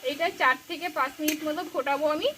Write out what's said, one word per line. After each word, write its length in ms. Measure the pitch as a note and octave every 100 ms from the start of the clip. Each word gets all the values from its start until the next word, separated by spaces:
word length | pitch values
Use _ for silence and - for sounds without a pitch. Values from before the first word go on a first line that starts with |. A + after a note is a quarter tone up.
| C4
এইটা 180 | C#4+ F#4+ F4+
চার 160 | C#4 B3+ -
থেকে 180 | D#4+ F4 D4+
পাঁচ 160 | C4+ C#4
মিনিট 200 | D4+ D#4 D#4
মতো 160 | D#4 F#4
ফোটাবো 340 | E4 C4+ C#4 D4+
আমি। 140 | D4+ A#4